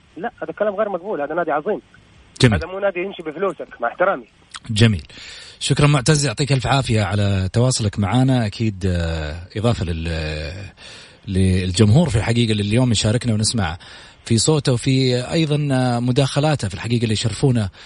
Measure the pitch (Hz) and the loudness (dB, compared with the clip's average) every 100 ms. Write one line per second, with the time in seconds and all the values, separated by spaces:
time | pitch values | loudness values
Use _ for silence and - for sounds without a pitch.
0 | _ - 220 - 160 156 208 190 214 180 | _ -12 -10 -10 -10 -4 -2 -2 -4 -4
1 | 185 170 143 160 160 147 151 160 - - | -6 -6 -4 -4 -2 -2 -2 -6 -8 -20
2 | - - - - 127 95 - 190 202 185 | -20 -20 -14 2 4 4 -2 -4 -4 -2
3 | 190 175 160 147 190 165 131 - 117 - | -6 -8 -10 -4 -4 -4 -12 -8 -6 0
4 | 185 160 113 _ _ - - 107 117 95 | 0 0 -6 _ _ -16 -6 2 4 2
5 | - - - - - - - 147 147 147 | -6 -18 -18 -18 -20 -8 -4 2 4 4
6 | 123 151 139 107 131 135 117 135 120 110 | 2 2 2 -2 0 0 2 0 2 0
7 | 95 104 101 98 92 117 127 127 104 - | 2 0 0 0 0 2 2 2 -2 0
8 | 95 120 131 131 107 - 113 95 92 87 | 0 2 2 2 0 -2 -4 -2 -2 0
9 | 82 80 76 80 90 117 117 95 87 82 | -2 -4 -6 -8 -10 -2 0 0 -2 -4
10 | 80 80 78 76 73 92 95 - - - | -4 -4 -6 -6 -8 -12 -16 -18 -20 -20
11 | - - - 92 92 92 90 90 107 123 | -20 -18 -4 0 2 2 0 4 6 6
12 | 170 110 101 117 117 107 101 113 127 107 | 4 2 0 0 2 0 0 2 2 2
13 | 107 104 120 110 107 117 85 80 - - | 2 0 0 0 0 0 -2 -4 -14 -20
14 | - - - 113 - 156 - 120 - 131 | -20 -14 -2 0 4 2 2 0 2 2
15 | 131 123 123 165 160 147 147 131 127 120 | 2 0 -2 -2 0 0 0 0 2 0
16 | 123 127 135 - 151 147 101 85 113 120 | 0 2 2 2 0 0 -2 -6 -2 0
17 | 113 107 113 - 139 120 98 - | 0 0 -2 0 2 2 0 -6